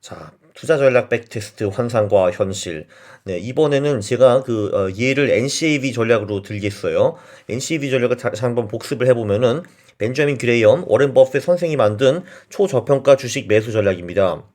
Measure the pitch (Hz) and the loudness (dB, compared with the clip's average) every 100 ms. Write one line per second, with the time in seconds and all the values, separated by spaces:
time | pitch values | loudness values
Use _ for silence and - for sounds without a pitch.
0 | - 85 80 _ _ - 131 156 135 120 | -18 -18 -20 _ _ -18 -4 2 4 2
1 | 117 120 - 117 104 - 104 98 120 113 | 0 -4 -4 -12 -12 -6 -6 -4 -2 -2
2 | 104 101 90 87 98 92 - 78 80 - | 2 2 2 0 -4 -4 -8 -10 -14 -20
3 | - - - 90 104 131 151 139 147 135 | -20 -18 -10 -8 -6 0 0 2 0 -2
4 | 98 123 127 123 - 113 104 98 95 95 | -2 4 6 4 0 -2 -2 -2 -2 -2
5 | 127 135 139 101 131 - 165 147 131 117 | -2 0 2 2 0 -2 0 0 -2 -2
6 | 113 113 104 101 95 107 101 101 90 80 | 2 0 0 -6 -6 -6 -6 -4 -4 0
7 | 120 160 - - - 110 - 160 139 127 | 0 -2 -20 -20 -10 -8 -6 -6 -2 0
8 | 120 120 120 - 123 120 113 113 - 127 | 0 -2 -4 -4 -4 -2 -4 -8 -8 -2
9 | 123 120 107 101 123 135 175 _ _ _ | 2 2 2 2 2 0 -6 _ _ _
10 | 113 131 147 131 120 117 110 110 92 113 | -6 -2 -2 0 0 4 4 4 2 2
11 | 139 127 131 143 147 175 170 147 107 107 | 4 4 4 2 0 -2 0 2 0 2
12 | 131 160 - - _ - 196 131 107 139 | 0 0 -6 -20 _ -2 0 0 0 0
13 | 131 139 123 135 110 104 107 110 101 90 | 4 2 2 -8 0 0 2 0 0 -2
14 | 87 90 95 78 - | -4 -2 0 -2 -12